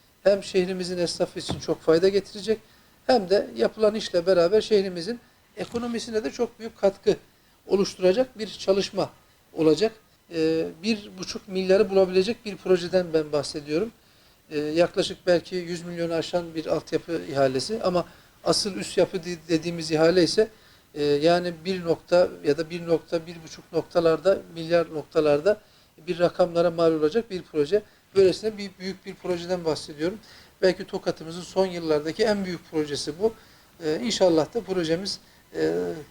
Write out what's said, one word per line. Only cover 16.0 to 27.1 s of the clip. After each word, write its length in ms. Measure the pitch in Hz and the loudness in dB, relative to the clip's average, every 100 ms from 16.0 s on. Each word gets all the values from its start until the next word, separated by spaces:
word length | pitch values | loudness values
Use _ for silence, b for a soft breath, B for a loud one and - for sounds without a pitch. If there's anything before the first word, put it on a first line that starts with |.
| 165 | -4
aşan 420 | 165 151 175 170 160 | -2 -2 -4 -4 -8
bir 100 | 160 | -4
altyapı 560 | 160 - 156 - 165 175 | -4 -2 -6 -4 -8 -4
ihalesi 520 | 139 135 131 160 220 | 0 2 0 -4 -4
ama 220 | 185 175 165 B B B | 0 -2 -4 B B B
asıl 320 | 175 - 208 190 | -2 0 -2 -6
üst 220 | 180 - | -4 0
yapı 260 | 170 190 | 0 -2
de-, 240 | 170 170 - | -8 -10 -2
dediğimiz 420 | 165 170 170 156 | -2 -2 -6 -2
ihale 320 | 156 165 185 | 2 4 4
ise, 240 | 156 - 220 b b b b | 4 2 0 b b b b
e, 100 | 151 | -4
yani 500 | 147 143 160 175 175 165 175 | 0 2 4 2 0 -6 -6
bir 200 | 185 170 | -4 -2
nokta 440 | 151 - 180 180 - | -2 2 4 4 0
ya 140 | 165 147 | -2 -2
da 120 | 156 | -2
bir 180 | 175 170 | -6 -2
nokta, 400 | 156 - 170 165 | -2 -2 -6 -6
bir 160 | 170 | -16
buçuk 300 | 156 - - | -16 -20 -6
noktalarda, 640 | 165 - 175 165 160 175 196 - 165 | -6 -2 2 2 4 2 2 -2 -10
milyar 380 | 160 170 165 | 0 2 2
noktalarda 640 | 156 - 165 151 147 180 208 b b b _ 156 | -6 -2 2 4 4 2 0 b b b _ -6
bir 120 | 170 | 0
rakamlara 520 | 170 - 175 170 170 | 0 2 0 2 0
mal 200 | 165 165 | 4 2
olacak 400 | 156 151 | 4 2